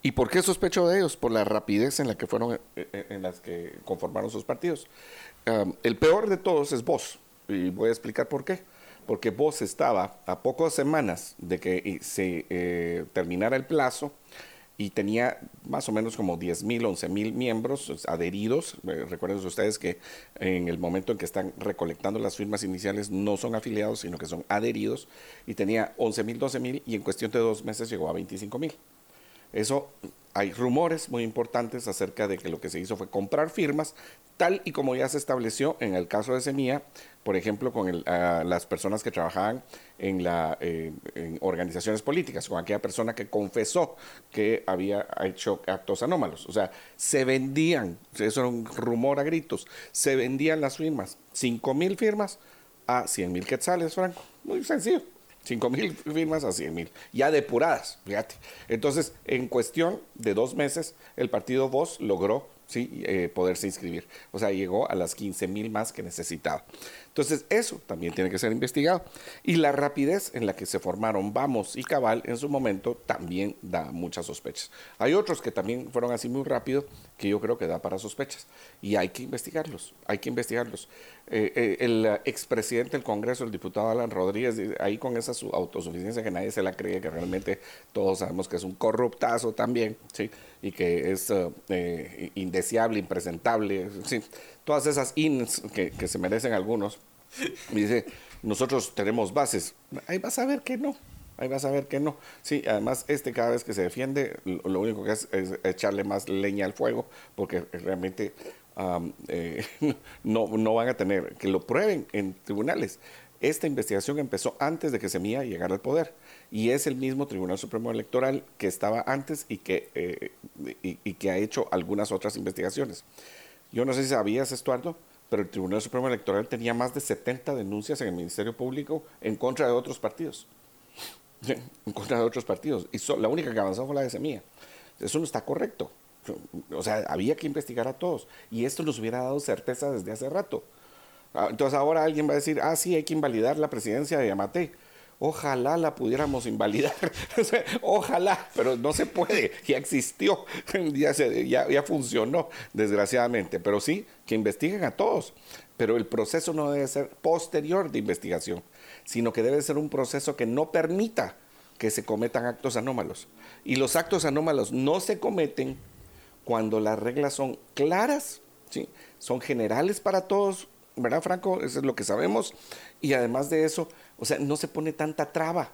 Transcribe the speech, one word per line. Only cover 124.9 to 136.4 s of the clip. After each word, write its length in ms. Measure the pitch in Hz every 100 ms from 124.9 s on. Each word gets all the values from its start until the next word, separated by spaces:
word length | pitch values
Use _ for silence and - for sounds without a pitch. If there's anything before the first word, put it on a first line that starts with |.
| 165 - - -
pero 120 | 107
el 80 | 95
Tribunal 320 | - 92 107
Supremo 260 | 110 127 131
Electoral 400 | 120 - 98 110
tenía 260 | 120 117
más 200 | 120 123
de 80 | 139
setenta 520 | - 107 - 127 -
denuncias 460 | 135 98 104 107 143
en 80 | 117
el 60 |
Ministerio 420 | 87 90 - 107 117
Público 480 | 127 135 143 156 - -
en 160 | - 107
contra 300 | 127 131 131
de 80 |
otros 260 | 120 127 131
partidos. 480 | 107 - 165 - - - - - - - - - _ -
<laughs> 40 | 113 - - - -
En 80 |
contra 240 | 110 104 120
de 60 |
otros 220 | 117 123 -
partidos. 420 | 92 151 117 82
Y 60 | -
so-, 180 | - 113
la 100 | 110
única 260 | 160 143
que 60 | 110
avanzó 260 | 98 95 135
fue 80 | 139
la 60 |
de 80 | 131
Semilla. 320 | - 151 113 - - - - - -
Eso 200 | - 156
no 60 | 165
está 180 | 110 -
correcto. 460 | 156 208 - - - - - - -